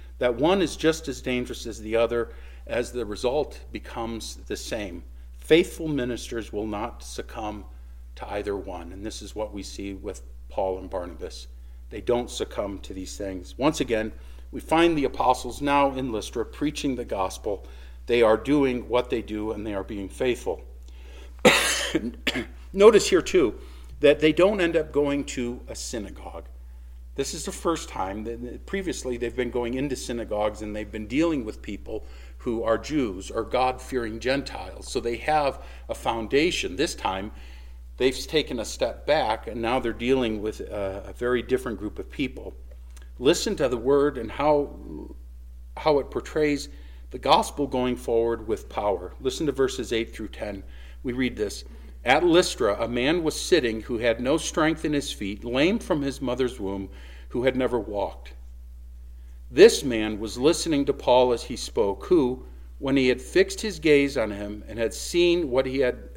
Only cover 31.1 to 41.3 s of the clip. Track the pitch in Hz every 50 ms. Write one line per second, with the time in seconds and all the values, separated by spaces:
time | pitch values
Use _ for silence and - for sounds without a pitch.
31.1 | 123 143 165 170 160 139 113 107 104 - - - 101 95 - 113 110 107 - -
32.1 | - - - - - - - 127 117 113 110 110 113 107 107 - 151 151 127 107
33.1 | 92 95 95 - 104 113 110 104 123 123 127 127 127 - - - 131 123 117 110
34.1 | 110 113 113 123 135 139 127 - - - - 92 - - - - - 127 110 117
35.1 | 120 120 - 156 151 151 147 135 - - - - - - - - 113 - - 127
36.1 | 117 117 110 104 135 143 156 180 - - - 90 90 92 147 - - - - 98
37.1 | 95 95 98 110 - - - - - - - - - - - - - - 127 135
38.1 | 131 - - - - 156 143 - 139 117 104 - - - 131 117 - - - -
39.1 | 147 156 127 107 110 113 - - 107 120 113 113 127 127 120 117 104 - 117 123
40.1 | 135 131 123 113 110 104 104 110 104 - 95 95 104 104 98 95 95 98 95 98
41.1 | 95 - 120 123